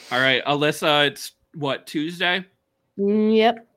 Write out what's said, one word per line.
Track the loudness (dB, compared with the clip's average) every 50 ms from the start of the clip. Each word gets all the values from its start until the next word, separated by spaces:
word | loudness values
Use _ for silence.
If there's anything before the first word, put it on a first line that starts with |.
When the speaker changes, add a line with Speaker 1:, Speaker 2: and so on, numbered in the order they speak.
| -12 -4
Speaker 1:
All | -2 0
right, | 2 2 2 0 0
Alyssa, | 0 -2 0 0 0 -2 0 0 2 4 4 2 2
it's | 0 -6 -16 -18 -18 _ _ _ -12
what, | -8 -6 -6 -6 -6 -8
Tuesday? | -8 -6 -6 -6 -6 -6 -4 -2 -2 -2 -2 -4 _ _ _ _ _ _ _ _ _ -8 -4
Speaker 2:
Mm, | -2 0 0 0 2 2 2
yep. | 4 4 2 2 -2 -8 _ _